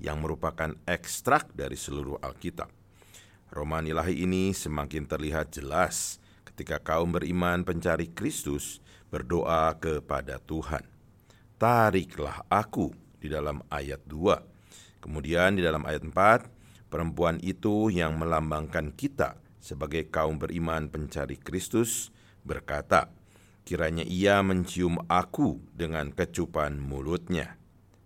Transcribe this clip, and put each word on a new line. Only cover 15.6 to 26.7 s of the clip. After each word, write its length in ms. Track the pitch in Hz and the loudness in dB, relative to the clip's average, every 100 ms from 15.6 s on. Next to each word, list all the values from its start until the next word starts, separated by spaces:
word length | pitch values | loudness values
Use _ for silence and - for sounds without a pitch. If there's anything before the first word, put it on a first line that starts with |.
dalam 240 | 85 78 73 | 2 2 -2
ayat 160 | 76 | -4
empat, 480 | 76 82 101 123 - - - - - | -2 6 8 6 4 -20 -20 -20 -6
perempuan 520 | 76 82 - 85 82 | -2 -2 2 2 2
itu 480 | 92 87 107 107 110 | -2 0 2 4 4
yang 240 | 87 80 | 2 2
melambangkan 800 | 80 82 80 78 78 78 85 76 | 0 2 2 0 -2 -2 -4 -4
kita 400 | - - - 67 - - - | -4 -6 -2 -2 -2 -20 -20
sebagai 480 | - 69 76 80 78 | -14 -8 -4 -2 -2
kaum 240 | 82 78 78 | 0 0 0
beriman 480 | 82 85 82 80 76 | -4 -2 -2 -2 -4
pencari 480 | 78 73 78 69 | -6 -6 -6 -6
Kristus 800 | 69 - 90 - 107 117 - - - - - - | -8 -6 -6 0 0 2 -2 -6 -14 -20 -18 -8
berkata, 640 | - - 73 - 95 - - - - - - - | -8 -4 -6 4 4 4 -6 -20 -20 -20 -18 -6
"Kiranya 400 | 82 80 82 80 | 0 0 0 -2
ia 320 | 90 98 101 98 | 2 6 6 6
mencium 560 | 92 87 92 90 82 - | 2 0 0 0 0 2
aku 480 | 87 90 - 135 58 - | 2 2 0 0 0 -8
dengan 400 | - 82 80 71 | -6 -4 -2 -4
kecupan 640 | - 82 - 85 80 73 | -2 -2 -2 -2 0 -2